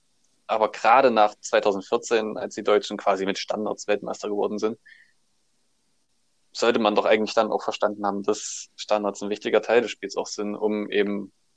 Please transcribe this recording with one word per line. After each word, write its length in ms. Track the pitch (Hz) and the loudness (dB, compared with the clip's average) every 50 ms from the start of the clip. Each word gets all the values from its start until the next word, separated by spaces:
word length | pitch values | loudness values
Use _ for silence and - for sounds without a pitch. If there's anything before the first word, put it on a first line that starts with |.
| _ _ _ _ _ _ _ _ _ - | _ _ _ _ _ _ _ _ _ -4
aber 240 | 110 110 107 104 - | 0 0 0 0 0
gerade 400 | - - 113 120 131 139 127 113 | 0 4 6 6 8 6 6 6
nach 240 | 110 107 107 - _ | 6 4 4 2 _
zweitausendvierzehn, 960 | - - - 110 - 107 98 98 - - 117 120 - - 120 110 107 107 - | -12 0 0 2 4 4 0 0 -2 -2 -2 -2 0 2 0 0 0 0 -4
als 200 | - - 104 - | -6 -8 -8 -8
die 80 | 113 104 | -6 0
Deutschen 320 | 104 104 104 - - 107 | 4 4 4 2 0 -8
quasi 280 | 98 - 101 95 95 95 | -4 0 0 0 0 0
mit 140 | 98 95 - | -2 -2 -4
Standards 480 | - - - 107 107 104 104 - - | -4 -6 -4 -4 -4 -4 -6 -6 -2
Weltmeister 420 | - 104 101 - - 202 - - 214 | -2 -2 -2 -2 -6 -10 -8 -6 -6
geworden 300 | 208 202 - 110 107 101 | -4 -2 -2 -2 -2 -2
sind, 200 | 107 110 120 _ _ - - _ _ _ _ _ _ _ _ _ _ _ _ _ _ _ _ _ _ _ _ _ _ _ _ _ _ _ _ _ _ _ | -4 -4 -4 _ _ -20 -20 _ _ _ _ _ _ _ _ _ _ _ _ _ _ _ _ _ _ _ _ _ _ _ _ _ _ _ _ _ _ _
sollte 300 | - - - 117 117 120 | -6 0 2 2 2 4
man 160 | 110 104 107 | 2 2 2
doch 80 | 101 98 | 2 4
eigentlich 300 | 85 110 110 107 101 - | 4 4 2 2 0 0
dann 180 | 113 113 104 104 | 0 0 0 0
auch 100 | 101 - | -4 -4
verstanden 420 | - 107 - - 104 104 104 104 | -4 -6 -2 -2 -2 -2 -2 -4
haben, 200 | 101 98 101 98 | -4 -4 -4 -2
dass 460 | 104 107 - - - - - - - _ | -2 -4 -4 -4 -10 -12 -12 -14 -16 _
Standards 480 | - - - 107 107 104 101 101 - 104 | -14 -4 -2 -2 0 0 -2 -4 -4 -6
ein 80 | 101 | -8
wichtiger 320 | 104 101 - 120 110 107 107 | -8 -6 -6 0 0 0 2
Teil 200 | - 110 120 117 | 4 2 2 2
des 100 | 104 - | 2 -6
Spiels 240 | _ - 98 - | _ -10 -10 -6
auch 100 | - 90 | -6 -8
sind, 300 | - - - 104 104 104 | -8 -6 -8 -6 -6 -6
um 340 | - 107 107 107 107 104 98 | -2 -2 -2 -2 -2 -4 -2
eben 400 | 98 101 101 101 101 98 98 - _ _ _ _ _ | 0 0 0 0 -2 -6 -8 -10 _ _ _ _ _